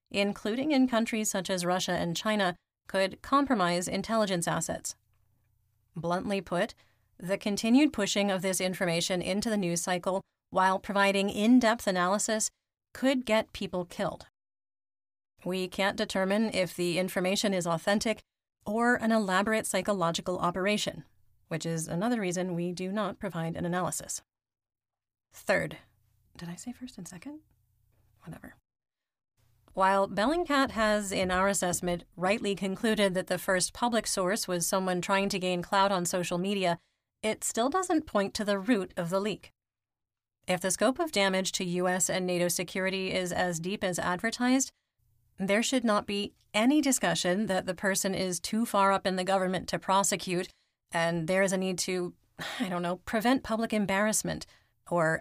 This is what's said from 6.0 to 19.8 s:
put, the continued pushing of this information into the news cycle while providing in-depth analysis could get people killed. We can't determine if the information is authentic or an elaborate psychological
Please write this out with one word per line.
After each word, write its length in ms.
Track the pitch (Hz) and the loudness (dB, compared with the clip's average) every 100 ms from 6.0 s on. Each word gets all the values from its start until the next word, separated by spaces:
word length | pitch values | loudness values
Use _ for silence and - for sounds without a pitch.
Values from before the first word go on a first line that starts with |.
| 170 180 202 196 | -2 -2 -2 -4
put, 360 | 185 175 226 - _ _ _ - | -2 -2 -2 -6 _ _ _ -12
the 200 | 180 196 | -4 -2
continued 540 | 214 202 226 254 302 | -2 -2 4 6 6
pushing 380 | - 196 208 202 | 2 0 2 2
of 140 | 190 | 0
this 180 | 190 185 | 0 0
information 600 | 185 180 180 170 170 180 | -2 0 0 0 0 -2
into 260 | - 196 233 | 0 -2 0
the 80 | 208 | 0
news 240 | 175 170 | 0 0
cycle 400 | - 180 190 185 - _ - | -2 -2 0 -2 -6 _ -2
while 260 | 180 190 196 | 2 4 2
providing 540 | - 202 196 196 196 | 0 2 4 4 0
in-depth 560 | 202 214 254 226 233 208 | 2 8 8 8 2 0
analysis 640 | 180 180 208 - 220 - _ _ _ _ | 0 2 0 0 -2 -2 _ _ _ _
could 320 | - 262 262 247 | -2 0 2 2
get 260 | 220 - | 0 0
people 320 | - 190 180 175 | -6 -6 -4 -6
killed. 420 | - 190 - - _ _ _ _ _ _ _ _ _ _ _ | -4 -4 -4 -16 _ _ _ _ _ _ _ _ _ _ _
We 240 | 175 185 180 | -6 -4 -4
can't 300 | - 196 208 | -2 -2 0
determine 540 | 208 190 190 208 220 | -2 0 2 2 2
if 220 | 190 175 - | 0 -2 -2
the 240 | 175 175 | 0 0
information 560 | 185 196 180 202 214 185 | 0 0 0 0 0 0
is 100 | 170 | 0
authentic 560 | 165 - 208 226 214 _ _ _ _ - | 0 0 0 0 -4 _ _ _ _ -4
or 300 | 220 240 247 | 0 2 2
an 160 | 220 | 2
elaborate 540 | 226 190 185 202 220 - | 2 2 2 2 0 0
psychological 720 | 196 | -2